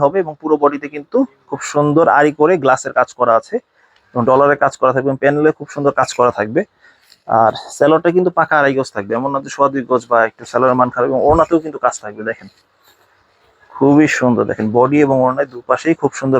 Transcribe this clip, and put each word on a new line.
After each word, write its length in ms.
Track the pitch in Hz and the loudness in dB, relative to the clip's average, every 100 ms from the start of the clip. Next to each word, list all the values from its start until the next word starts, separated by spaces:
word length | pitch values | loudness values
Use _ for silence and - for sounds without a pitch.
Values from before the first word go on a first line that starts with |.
হবে 140 | 143 190 | 0 0
এবং 100 | 160 151 | -6 -6
পুরো 140 | 156 151 | -2 2
বডিতে 240 | 143 143 143 151 | 0 -2 -10 -14
কিন্তু 220 | 143 247 269 _ - | -4 -2 -2 _ -14
খুব 100 | 135 - | -12 -6
সুন্দর 320 | 147 147 147 165 131 | -2 2 2 2 2
আড়ি 140 | 151 147 | 2 2
করে 140 | 151 180 | 0 2
গ্লাসের 300 | 131 127 135 127 | 0 0 -2 -2
কাজ 100 | 123 - | -2 -2
করা 140 | 120 113 | 2 2
আছে 160 | - 233 - _ _ _ _ | 0 -8 -8 _ _ _ _
এবং 80 | 123 117 | -4 2
ডলারের 300 | 131 143 143 | 4 4 2
কাজ 100 | 139 - | -2 0
করা 100 | 131 131 | 0 0
থাকবে 120 | 139 | -2
এবং 100 | 135 | -2
প্যানেলে 280 | 135 147 151 151 | 0 2 0 -2
খুব 100 | 147 - | -8 -4
সুন্দর 180 | 143 135 | -2 0
কাজ 100 | 131 - | -2 0
করা 120 | 123 113 | 0 0
থাকবে। 240 | 107 139 208 _ _ _ _ _ - 113 | -4 -4 -6 _ _ _ _ _ -2 2
আর 100 | 113 113 - - | 2 0 -6 0
সালোয়ারটা 320 | 143 156 170 175 | 2 2 2 0
কিন্তু 140 | 185 175 | 0 0
পাকা 180 | 160 156 | 0 2
আড়াই 140 | 139 135 | 0 0
গজ 120 | 127 110 | -4 -8
থাকবে, 160 | 101 113 | -6 -4
এমন 100 | 135 | -4
না 60 | 139 139 | -6 -6
যে 40 | - | -2
সোয়া 120 | 139 | -2
দুই 100 | 139 117 | -2 -2
গজ 140 | 127 120 | -2 0
বা 60 | 117 113 | 0 0
একটু 140 | - 117 | -4 -6
সালোয়ারের 260 | 120 127 127 | 0 2 2
মান 100 | 123 | 0
খারাপ, 140 | 123 131 | 0 -2
এবং 100 | 131 127 | 0 2
ওড়নাতেও 320 | 160 156 165 156 | 2 2 0 -2
কিন্তু 140 | 139 123 | -6 -4
কাজ 100 | - | -6
থাকবে। 180 | 107 107 110 | -12 -12 -10
দেখেন 180 | 113 98 _ _ _ _ _ _ _ _ _ _ _ _ - | -10 -14 _ _ _ _ _ _ _ _ _ _ _ _ 0
খুবই 300 | 139 143 151 - | 4 4 2 2
সুন্দর 240 | 123 110 104 | 0 0 -2
দেখেন, 180 | - 110 117 | -4 -2 0
বডি 220 | 127 147 143 | 2 2 2
এবং 120 | 131 127 | 2 0
ওড়নায় 240 | 131 143 | -2 -6
দুপাশেই 420 | 120 - 127 156 165 | -6 -4 -2 -2 -2
খুব 100 | 139 - | -2 -4
সুন্দর 200 | 135 131 | -2 0